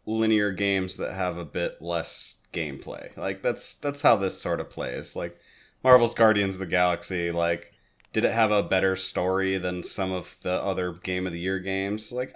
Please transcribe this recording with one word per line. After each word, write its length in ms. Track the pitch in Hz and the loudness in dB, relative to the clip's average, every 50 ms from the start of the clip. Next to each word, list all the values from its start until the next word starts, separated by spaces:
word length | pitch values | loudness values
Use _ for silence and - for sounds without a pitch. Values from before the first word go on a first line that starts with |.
| _ | _
linear 440 | 110 110 110 110 110 110 107 104 101 | -2 0 2 4 4 4 4 2 0
games 460 | 95 95 101 98 98 95 92 92 - | 0 0 0 0 2 0 0 -2 -4
that 160 | - 90 - - | -6 -6 -4 -4
have 220 | 95 92 90 82 87 | -2 -2 -2 -2 -4
a 60 | 85 | -8
bit 360 | 76 - 90 87 82 - - | -6 -4 -4 -2 -4 -4 -6
less 560 | 80 85 85 82 80 - - - - - - - - _ | -6 -4 -2 -2 -2 -4 -8 -10 -10 -12 -14 -16 -18 _
gameplay. 640 | - 85 80 73 69 - - 78 - - - - - | -6 -6 -6 -6 -6 -10 -10 -12 -12 -10 -12 -14 -10
Like, 260 | - 87 98 95 - | -6 -4 -4 -4 -2
that's, 320 | - 123 113 - - - - | -2 -2 -2 -2 -6 -10 -8
that's 260 | - - 143 143 - | -6 -6 -4 -2 2
how 140 | - 135 113 | 4 4 4
this 240 | 98 98 92 - - | 4 2 0 -2 -2
sort 180 | - 90 85 78 | -2 -2 -2 -2
of 100 | 78 - | -4 -6
plays. 440 | - - 69 64 62 71 80 - - | -6 -6 -6 -4 -6 -6 -8 -8 -6
Like, 240 | 92 87 87 - - _ _ - - - _ _ _ - | -6 -6 -6 -8 -14 _ _ -20 -20 -20 _ _ _ 6
Marvel's 300 | 131 127 120 117 113 - | 8 8 8 8 4 4
Guardians 420 | - 113 110 104 104 101 95 92 | 6 6 6 6 4 2 0 -2
of 40 | 92 | -4
the 60 | 95 | -4
Galaxy, 640 | 85 90 90 90 90 87 85 - - 95 87 87 85 | 0 2 4 4 4 2 0 -4 -4 -4 -2 -2 0
like, 420 | 85 85 85 85 85 82 - - _ _ _ _ _ _ _ _ | 0 0 0 0 0 -2 -6 -12 _ _ _ _ _ _ _ _
did 120 | - 110 110 | -2 0 0
it 80 | 107 | 2
have 180 | 104 117 110 104 | 2 2 2 4
a 120 | 107 101 92 | 4 2 2
better 320 | 82 95 92 95 95 95 | 2 2 2 2 2 0
story 600 | 92 - - - 95 90 92 95 95 95 95 95 | 0 -4 -4 -2 0 0 2 2 2 2 0 0
than 280 | 92 90 90 92 90 87 | 0 -2 -2 -4 -4 -4
some 260 | - - 101 95 92 | -4 -4 -4 -2 -2
of 260 | 95 92 85 - - - | -2 -4 -6 -8 -12 -6
the 80 | - 90 | -2 -2
other 400 | 92 78 69 98 92 92 90 87 82 | 0 0 0 0 0 0 -2 -2 -4
Game 320 | 90 - 95 92 92 90 92 | -6 -6 -4 -4 -2 -2 -4
of 40 | |
the 60 | 85 85 | -4 -4
Year 200 | 87 92 95 92 | -2 -2 -2 -2
games? 500 | 90 98 95 98 98 101 107 110 - - | -4 -4 -4 -2 -2 -2 -4 -4 -6 -6
Like, 240 | 120 123 135 - - | -6 -6 -6 -8 -10